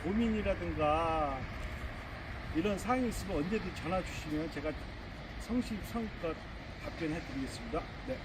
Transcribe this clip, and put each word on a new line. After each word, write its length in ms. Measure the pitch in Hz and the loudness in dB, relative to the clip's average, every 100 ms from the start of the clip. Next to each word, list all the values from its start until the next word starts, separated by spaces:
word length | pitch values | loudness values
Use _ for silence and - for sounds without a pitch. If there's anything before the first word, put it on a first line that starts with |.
고민이라든가 1400 | 165 214 226 220 202 185 175 156 151 156 165 160 143 135 - - - - - - - - - - - 311 | 2 4 4 4 4 2 0 4 6 6 4 4 2 0 -4 -4 -4 -4 -4 -6 -8 -8 -6 -6 -2 2
이런 220 | 208 190 | 2 2
사항이 300 | 208 254 240 | 4 4 4
있으면 280 | - - 160 | 0 0 2
언제든 360 | 180 214 185 - | 2 2 0 -4
전화 260 | 160 185 | 0 0
주시면 480 | 170 - 156 151 160 | 0 -4 -2 0 0
제가 200 | 151 156 - - - - - - - - | -2 -2 -4 -6 -8 -8 -8 -8 -6 0
성심성의껏 880 | 240 240 208 - 233 220 - 165 156 - - - - | 0 2 -2 -2 -2 -2 -2 -2 -2 -6 -8 -8 -8
답변해 380 | - - 160 165 - | -6 -2 0 0 -2
드리겠습니다. 520 | 135 135 - 233 170 - - 262 | -2 -2 -4 -2 -2 -2 -4 -4
네, 80 | 254 | -4